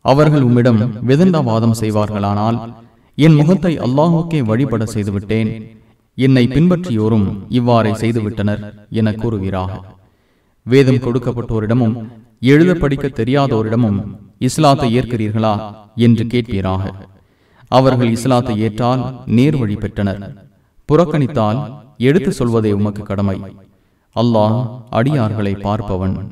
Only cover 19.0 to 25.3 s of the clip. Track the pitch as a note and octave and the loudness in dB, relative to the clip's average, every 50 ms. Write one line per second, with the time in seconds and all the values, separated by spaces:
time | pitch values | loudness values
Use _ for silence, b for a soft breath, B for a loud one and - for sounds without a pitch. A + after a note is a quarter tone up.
19 | B2 B2+ C3 - - - G#2+ A#2 B2+ D3+ D3+ C#3+ A#2 G#2 G#2 - A2 G2 - - | -4 -8 -10 -12 -6 0 2 2 4 2 2 0 -2 -4 -4 -6 -8 -8 -6 -4
20 | G#2 G2 F#2 G2+ G2+ F#2+ - - - - _ _ _ _ _ _ _ - C#3+ D3+ | -4 -4 -4 -6 -10 -16 -18 -20 -20 -20 _ _ _ _ _ _ _ 2 4 4
21 | F3 D#3 D#3 D#3 C#3 A2+ - A#2+ A2 G#2 G#2+ G#2+ G#2+ G#2+ G#2+ - - _ _ _ | 4 2 2 0 -2 0 0 0 0 0 0 -4 -6 -8 -14 -18 -20 _ _ _
22 | A#2 B2+ D3+ F#3+ C3 G3 F#3 - C3 A#2+ A2+ A2+ G#2+ G#2+ G2+ G2+ G#2 G#2 G2+ G2+ | 2 2 2 2 0 -2 -4 -2 -2 0 0 0 0 0 0 0 -2 -4 -4 -8
23 | - - G2+ G2 G2+ G2 F#2+ G2 G2 F#2+ F#2 G2 F#2+ _ _ _ _ _ _ _ | -8 -6 -4 -2 -2 -2 -2 -4 -10 -14 -18 -20 -20 _ _ _ _ _ _ _
24 | _ _ _ G#2+ A2+ A#2+ A#2 A2 G#2+ G#2+ A2+ B2+ B2+ A#2 G#2+ G#2+ A2 - - A2 | _ _ _ -2 0 2 2 2 2 2 0 -2 -2 -6 -8 -14 -16 -6 -2 0
25 | A#2+ C#3 D3+ D3 A2+ G#2+ | 0 0 0 0 -2 -2